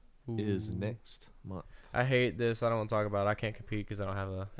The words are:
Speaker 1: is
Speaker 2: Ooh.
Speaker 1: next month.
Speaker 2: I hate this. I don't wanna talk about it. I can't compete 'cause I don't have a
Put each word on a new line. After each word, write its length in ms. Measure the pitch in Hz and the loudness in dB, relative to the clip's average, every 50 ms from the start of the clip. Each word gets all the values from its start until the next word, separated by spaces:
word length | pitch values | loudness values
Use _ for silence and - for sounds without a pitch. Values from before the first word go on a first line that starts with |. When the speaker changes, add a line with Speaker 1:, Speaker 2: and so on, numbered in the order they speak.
| - - - - - 120 113 110 | -20 -20 -20 -14 -10 -6 -4 -2
Speaker 1:
is 320 | 104 104 98 92 107 107 | 0 2 0 0 0 -2
Speaker 2:
Ooh. 60 | 90 | -4
Speaker 1:
next 520 | 90 98 110 120 113 - - - - - - - - - | -2 -2 -2 -4 -6 -10 -14 -16 -16 -16 -20 -20 -16 -12
month. 220 | 95 95 87 - - - - - - - | -10 -8 -8 -10 -12 -16 -20 -14 -6 -2
Speaker 2:
I 100 | 110 127 | 0 2
hate 320 | 131 135 123 123 117 - 117 | 4 4 4 4 4 2 2
this. 260 | 117 117 113 - 120 | 2 2 2 2 2
I 60 | 113 | 2
don't 80 | 117 113 | 2 2
wanna 100 | 107 107 | 0 2
talk 160 | 113 107 104 | 2 2 2
about 220 | 104 101 101 101 101 | 2 2 2 4 4
it. 20 | |
I 60 | 107 | 2
can't 180 | - - 107 107 | 2 0 -4 -4
compete 320 | - - - 110 104 101 - | -4 -6 -4 -2 -2 -2 -2
'cause 120 | 107 98 | -4 -4
I 60 | 101 | -2
don't 100 | 95 95 | -2 -2
have 140 | 101 98 95 | -2 -2 -2
a 200 | 95 95 98 101 - - | -4 -4 -6 -6 -8 -8